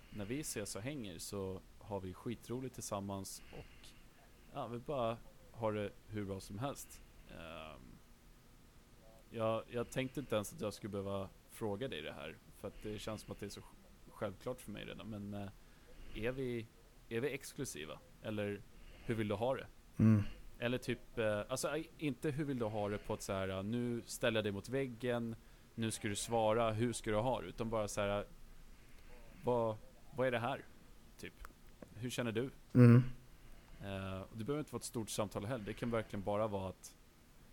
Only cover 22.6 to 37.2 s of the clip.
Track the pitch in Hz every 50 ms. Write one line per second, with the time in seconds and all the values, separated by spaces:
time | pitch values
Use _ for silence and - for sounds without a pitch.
22.6 | 117 107 110 107 104 101 104 101 - - 107 104 - - 101 95 95 95 95 95
23.6 | 98 104 117 120 120 120 120 117 - - - - 135 120 110 110 104 107 98 98
24.6 | - - 123 135 139 127 120 107 123 123 120 120 117 113 113 110 - - - -
25.6 | - - - 113 113 113 - - - 107 101 - - - 117 113 110 107 110 117
26.6 | 117 113 107 107 120 120 110 - - 113 107 104 113 131 120 101 85 92 - -
27.6 | 113 113 113 110 104 101 - 107 101 101 101 101 - - - - - - - -
28.6 | - - - - - - - - - - - - - - - - - 123 123 117
29.6 | 113 113 107 110 - - - - - - - 123 127 131 120 113 117 127 139 -
30.6 | - - - - - - - - - - - - - 90 - - - - - -
31.6 | - - - - - - - 107 123 123 - - 120 117 104 113 131 131 - -
32.6 | - - - 127 123 120 117 127 127 - - - - - - - - - - -
33.6 | - - - - 98 98 98 95 95 95 95 95 95 - - 110 107 - 143 151
34.6 | - - 120 113 - - - 120 107 - - - 107 101 - 127 104 104 135 117
35.6 | 101 101 107 - 127 120 117 113 107 - - 104 92 104 104 104 110 110 101 98
36.6 | 95 92 90 - - - - - - - - -